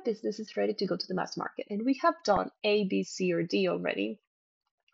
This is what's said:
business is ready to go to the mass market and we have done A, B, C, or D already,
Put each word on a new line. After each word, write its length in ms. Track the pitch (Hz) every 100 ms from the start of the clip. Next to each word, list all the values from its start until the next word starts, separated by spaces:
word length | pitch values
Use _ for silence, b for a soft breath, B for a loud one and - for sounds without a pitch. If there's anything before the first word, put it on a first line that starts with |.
business 320 | 254 208 220 208
is 180 | 214 -
ready 160 | 202
to 120 | 202 190
go 60 | 180
to 120 | -
the 60 | 185
mass 160 | - -
market 280 | - - -
and 100 | 208
we 100 | 240 269
have 140 | 330 320
done 260 | - 190 190 _
A, 200 | 214 208
B, 180 | 196 196
C, 300 | 190 - 185
or 100 | 170
D 260 | 170 202 185
already, 520 | 175 175 - 208 220 _ _ _ _ _ _ _